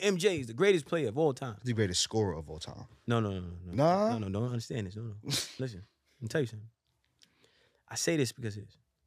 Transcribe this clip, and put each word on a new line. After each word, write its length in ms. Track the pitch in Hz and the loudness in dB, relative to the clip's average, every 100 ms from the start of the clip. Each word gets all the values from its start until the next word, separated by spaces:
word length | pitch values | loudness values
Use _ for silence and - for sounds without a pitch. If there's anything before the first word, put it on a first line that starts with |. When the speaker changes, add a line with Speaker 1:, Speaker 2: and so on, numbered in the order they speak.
Speaker 1:
M 160 | 196 185 | 2 4
J 220 | 196 170 | 2 2
is 60 | 120 | -2
the 60 | |
greatest 320 | 113 196 185 139 | 2 6 4 4
player 220 | 170 131 | 0 0
of 100 | 117 | 2
all 160 | 160 | 2
time." 220 | 127 131 104 | 2 -4 -6
Speaker 2:
The 80 | 123 | -2
greatest 280 | 110 101 90 | 2 2 2
scorer 320 | - 110 104 80 | 0 2 0 -2
of 140 | 73 | -8
all 100 | 78 | -12
time. 260 | - - - - - | -12 -14 -16 -10 0
Speaker 1:
No, 120 | 120 | 2
no, 100 | 104 | 2
no, 80 | 95 | -2
no, 80 | 90 87 90 | -6 -10 -4
no. 80 | |
Speaker 2:
Nah? 360 | 98 156 185 214 | 4 4 6 2
Speaker 1:
No, 60 | 117 98 | 0 -2
no, 20 | |
don't 160 | 98 123 | -2 -2
understand 380 | 120 - 135 95 | -2 -4 -4 -4
this. 80 | 107 | -6
No, 60 | |
no. 100 | 117 104 | -10 -10
Speaker 2:
<laughs> 60 | |
Speaker 1:
Listen, 360 | 113 131 - - | -4 -4 -4 -6
let 640 | 131 92 104 _ _ - | -8 -8 -16 _ _ -12
me 60 | 110 | -4
tell 140 | 165 | -2
you 60 | 123 | -2
something. 200 | 110 113 _ _ _ _ _ _ _ _ _ _ _ - | -4 -16 _ _ _ _ _ _ _ _ _ _ _ -12
I 60 | - | -4
say 220 | - 165 | 2 2
this 140 | 123 | 2
because 240 | - 113 104 | -2 -6 -8
it 80 | 104 | -12
is. 100 | _ _ _ | _ _ _